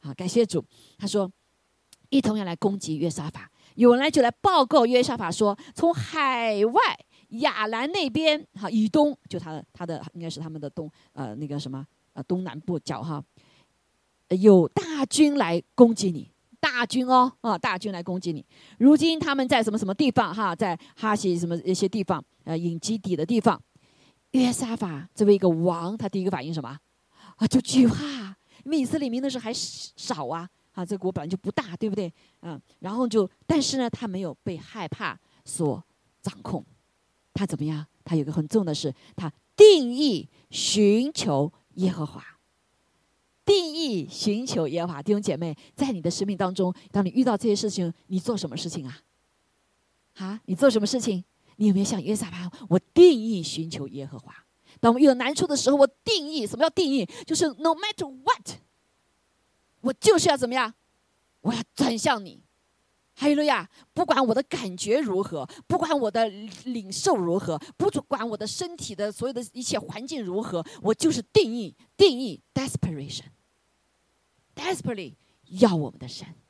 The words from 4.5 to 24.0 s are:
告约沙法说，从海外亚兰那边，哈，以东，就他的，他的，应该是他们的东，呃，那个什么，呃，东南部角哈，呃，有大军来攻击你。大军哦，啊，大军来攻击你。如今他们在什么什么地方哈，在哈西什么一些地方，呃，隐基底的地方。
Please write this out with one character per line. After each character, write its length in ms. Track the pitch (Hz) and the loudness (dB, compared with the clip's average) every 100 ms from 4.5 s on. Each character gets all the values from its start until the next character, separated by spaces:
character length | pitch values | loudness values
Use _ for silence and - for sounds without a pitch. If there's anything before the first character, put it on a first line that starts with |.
| 359 262 | 2 4
告 180 | 302 | 4
约 160 | 233 247 | 4 2
沙 160 | 247 233 | 2 -2
法 140 | 185 | -6
说， 260 | - 208 202 - - | 0 0 -2 -10 -2
从 180 | 330 | 0
海 720 | 339 117 320 285 247 233 208 214 | 0 -4 -2 -2 0 -2 2 2
外 140 | 269 508 - _ _ _ 220 | 4 2 0 _ _ _ -2
亚 280 | 285 220 214 | -2 0 -4
兰 200 | 226 269 | -2 -4
那 180 | 381 302 | -2 -2
边， 340 | 226 320 302 - | 0 2 0 -4
哈， 140 | 190 190 | -12 -4
以 200 | 220 214 | 0 2
东， 280 | 311 294 277 - | 4 2 0 -10
就 100 | 180 | -12
他 140 | 170 | -10
的， 120 | 156 - | -12 -14
他 140 | - 175 | -14 -8
的， 180 | 160 - | -8 -10
应 60 | 175 | -12
该 80 | 165 | -12
是 120 | 160 | -10
他 100 | 160 | -12
们 100 | 156 | -10
的 80 | 143 | -12
东， 220 | - 156 _ _ | -10 -12 _ _
呃， 200 | - 131 107 | -12 -10 -8
那 100 | 147 | -8
个 100 | 143 | -8
什 140 | 139 | -8
么， 160 | 135 139 _ _ | -10 -12 _ _
呃， 80 | - | -16
东 180 | 135 180 | -6 -4
南 160 | 185 135 | -4 -10
部 180 | 156 170 | -6 -6
角 240 | - 131 | -6 -8
哈， 220 | 143 147 143 _ _ _ _ _ _ _ _ _ _ | -6 -8 -10 _ _ _ _ _ _ _ _ _ _
呃， 100 | 185 | 6
有 300 | 208 190 160 | 8 10 8
大 400 | - 370 311 269 | 0 -4 -4 -2
军 320 | - 294 285 | 4 4 4
来 240 | 185 170 - - | 0 -2 -6 6
攻 180 | 240 | 6
击 160 | 226 196 | 6 -2
你。 180 | 165 - _ _ _ | -4 -10 _ _ _
大 260 | 311 247 | -2 0
军 220 | 240 254 254 | -2 -2 4
哦， 260 | 254 247 - | 6 6 0
啊， 140 | 233 185 | -4 -2
大 220 | 240 185 | -2 -2
军 140 | 214 | -4
来 100 | 185 | -8
攻 180 | 170 185 | -6 -6
击 120 | 170 | -4
你。 120 | 156 - _ - - | -6 -8 _ -20 4
如 180 | 247 302 | 6 8
今 240 | 320 320 | 6 2
他 160 | 320 269 | -2 -2
们 100 | 262 | 2
在 160 | 254 | 2
什 100 | 220 | 2
么 60 | 214 | -2
什 80 | 202 | -4
么 80 | |
地 160 | 196 294 | 0 2
方 240 | 240 208 | 2 0
哈， 180 | 180 208 | 0 -4
在 240 | 170 208 165 - _ | -2 -2 -4 -8 _
哈 180 | 220 | -2
西 240 | 214 202 175 | 0 0 -2
什 100 | 170 | -2
么 80 | 170 | -4
一 140 | 175 | -2
些 160 | 185 190 | -2 0
地 140 | 214 | -2
方， 180 | 190 165 - _ | -2 -4 -6 _
呃， 160 | - 165 | -8 -4
隐 180 | 170 165 | -4 -4
基 180 | - 220 | -4 -6
底 160 | 196 | -4
的 100 | 175 | -4
地 160 | 165 233 | 0 2
方。 220 | 214 185 _ _ _ _ | 2 0 _ _ _ _